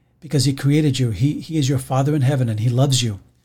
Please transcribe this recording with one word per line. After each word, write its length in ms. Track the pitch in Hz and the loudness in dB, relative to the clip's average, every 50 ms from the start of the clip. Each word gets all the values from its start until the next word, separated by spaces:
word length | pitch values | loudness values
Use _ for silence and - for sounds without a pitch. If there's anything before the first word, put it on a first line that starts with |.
| _ _ _ _ | _ _ _ _
because 240 | - - - 147 131 | -14 -4 -2 0 0
he 80 | 143 135 | 0 -2
created 460 | 139 - 139 143 151 156 151 131 - | 0 0 2 2 4 2 2 0 0
you. 120 | 131 120 | -2 -2
He, 300 | 110 85 113 143 151 294 | 0 0 0 0 0 -2
he 160 | 151 - 160 | -6 -6 -2
is 140 | 160 143 127 | -2 0 0
your 80 | 147 127 | 0 -2
Father 360 | 131 - 139 131 135 143 147 | -2 -2 -2 0 0 2 2
in 60 | 156 | 2
heaven 300 | 127 127 135 131 127 117 | 2 0 0 0 0 -2
and 100 | 110 104 | -2 -2
he 80 | 107 123 | -2 0
loves 340 | 120 123 135 143 135 123 123 | 2 2 2 2 2 0 0
you. 160 | 117 104 95 - _ _ _ _ | -2 -4 -8 -12 _ _ _ _